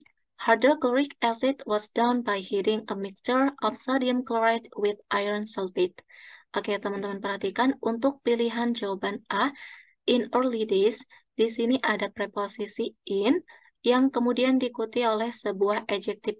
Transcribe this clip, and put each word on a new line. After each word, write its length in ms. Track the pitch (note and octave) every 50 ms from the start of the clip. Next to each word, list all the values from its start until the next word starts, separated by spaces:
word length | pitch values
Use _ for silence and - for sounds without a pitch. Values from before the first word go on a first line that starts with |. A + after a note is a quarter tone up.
| - _ _ _ _ _ _ -
hydrochloric 800 | - - A3+ A3 A#3 C4+ D4+ D4+ C#4 B3 A#3+ C4 D4 C#4+ - -
acid 400 | - A#3 A3+ A#3 - C4 C#4 - -
was 240 | - G#3 G#3 G#3 -
done 320 | - A#3 A#3 A#3+ B3 B3 A#3
by 160 | A3 G3+ G3
heating 480 | F#3+ - - G3 F#3+ A3 G#3+ G#3+ -
a 80 | - G#3+
mixture 560 | G3 G3 G3 G3 - - - B3 C4 C4+ C#4 C#4 - -
of 80 | G#3+ G#3+
sodium 480 | - - B3+ C4 C4+ B3+ B3 B3 B3 B3
chloride 480 | - A#3 A3+ A3+ A3+ A3+ A#3 A#3 - - -
with 160 | G#3 G#3 G#3 G#3 - -
iron 320 | - G3+ G3+ G#3 G#3 G#3 G#3+
sulfate. 560 | G#3+ - - F#3+ F#3 F#3 G3 F3+ F3+ - - - _ - - - - - - _ _ -
Oke, 240 | G#3+ G3+ - G#3 G3
teman-teman 400 | - G#3 G3+ G3 G3 G3+ G3 G3
perhatikan 560 | G#3 G3 G3 G3 - G3 F#3+ - A#3+ C4 C#4 - -
untuk 400 | A3+ A3+ A#3 A#3 C#4 C#4 - -
pilihan 560 | C4 A#3 A#3 A#3 A#3 A3+ A#3+ A#3+ A#3+ A#3+ -
jawaban 480 | - G3 G3 F#3+ - G3 G3+ - -
A, 240 | - G3+ G3 A3+ C#4+ C#4 - - - - - - _ _ _ _
in 240 | - A#3+ A#3+ A3 - - A#3+
early 240 | B3+ C4 A#3 A3 A3 A3
days, 320 | G3+ F#3+ G3 A3 A#3 - - _ _ - _ _ _
di 160 | - A3 A#3
sini 320 | A3 - A#3 A3+ C4 C4 -
ada 320 | D#4 G#3+ G#3 G#3 G3+ -
preposisi 800 | - G3+ G3 - G#3 G3+ G3 - - G#3 G#3 - - A3+ - - _ - -
in 320 | G3+ G3 G3+ A3+ D4+ F4+ - _ - - _ _ _ _ -
yang 320 | A#3 B3 B3+ C4 C4+ -
kemudian 480 | B3+ A#3+ A#3+ A#3+ A#3+ B3 C4 C4 C4 B3+
diikuti 400 | A#3+ A#3+ - A3+ A3 - A#3+ B3
oleh 320 | A3+ A3 G#3+ A3+ A#3+ A#3
sebuah 560 | - - G#3+ G3 F#3+ G3 G3+ G#3 A3 A3 -
adjective 480 | G3+ G3 G3 - G3+ - - - - -